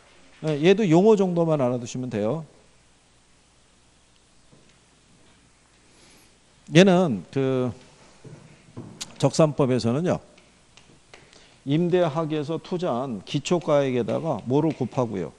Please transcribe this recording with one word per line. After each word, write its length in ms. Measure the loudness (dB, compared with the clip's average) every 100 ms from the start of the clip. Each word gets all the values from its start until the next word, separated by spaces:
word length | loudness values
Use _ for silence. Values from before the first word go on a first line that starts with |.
| _ -20 -20 -8 -4
예, 160 | 2
얘도 260 | 4 4 4
용어 280 | 6 6 4
정도만 420 | 2 0 0 0
알아두시면 500 | 0 -2 -6 -10 -6
돼요. 360 | -4 -2 -4 -8 -20 _ _ _ _ _ _ _ _ _ _ _ _ _ _ _ _ _ _ _ -20 _ _ _ _ _ _ -20 _ _ _ _ _ _ _ -20 -20 _ _ _ _ 2 4
얘는 480 | 6 4 2 -2 -6
그 400 | -4 -2 -2 -2 -6 -20 -20 -20 -20 -20 -20 -20 -20 -20 -18 -18 -16 -18 -2
적산법에서는요. 1000 | -2 2 2 2 0 0 0 -2 -2 -4 -6 -20 _ _ _ -20 -20 -20 _ -20 -20 -20 -20 _ -2
임대학에서 960 | 0 2 2 0 -2 -4 -6 -6 -8
투자한 580 | -6 -6 -4 -4 -4 -10 -6
기초가액에다가 1120 | -6 -2 -2 2 0 2 -2 -2 -4 -4 -6 0
뭐를 260 | 0 0
곱하고요. 600 | -2 -4 -2 -4 -4 -8